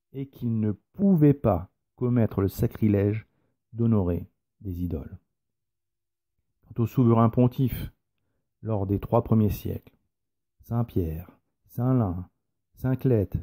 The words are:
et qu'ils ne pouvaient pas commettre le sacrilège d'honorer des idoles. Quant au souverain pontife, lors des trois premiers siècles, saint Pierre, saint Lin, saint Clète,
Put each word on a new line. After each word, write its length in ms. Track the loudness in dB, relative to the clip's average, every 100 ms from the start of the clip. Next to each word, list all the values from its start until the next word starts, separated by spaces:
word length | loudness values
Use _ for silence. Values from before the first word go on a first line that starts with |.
| _
et 140 | -14 -14
qu'ils 320 | -8 -4 -2
ne 140 | -2
pouvaient 640 | -4 _ -2 2 4 4
pas 360 | 4 2 0 -4 _ _ -6
commettre 440 | -2 0 0 0
le 80 | -2
sacrilège 800 | -2 -4 0 0 2 0 -2 -8 _ _ _ _
d'honorer 540 | -4 0 2 0 -2 -6 _ _ _
des 220 | -10 -6
idoles. 360 | -6 -6 -10 -16 _ _ _ _ _ _ _ _ _ _ _ _ _ _
Quant 200 | -12 -4
au 40 | -2
souverain 420 | 2 4 4 4
pontife, 640 | 4 0 0 -4 -4 -8 -14 _ _ _ _ _ _
lors 240 | -6 -4 -2
des 120 | -4
trois 240 | 0 0
premiers 280 | 2 2 2
siècles, 460 | 0 -6 -10 -12 _ _ _ _ _ _ _
saint 240 | -6 -4
Pierre, 460 | -2 -2 -4 -6 -12 -20 _ _ _
saint 280 | -6 0
Lin, 340 | 0 0 -4 -10 _ _ _ _
saint 220 | -8 -4 -2
Clète, 400 | 2 2 0 -4